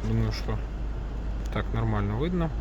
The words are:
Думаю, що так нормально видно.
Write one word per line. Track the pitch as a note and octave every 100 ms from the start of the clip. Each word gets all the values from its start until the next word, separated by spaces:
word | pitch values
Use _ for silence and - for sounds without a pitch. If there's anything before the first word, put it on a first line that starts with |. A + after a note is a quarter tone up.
| A2
Думаю, | A2+ A2
що | G#2+ - A2 - - - - - - - - -
так | G#2+ -
нормально | A2+ A2+ G#2 G2+ A2
видно. | D#3+ F3+ E3 A#2+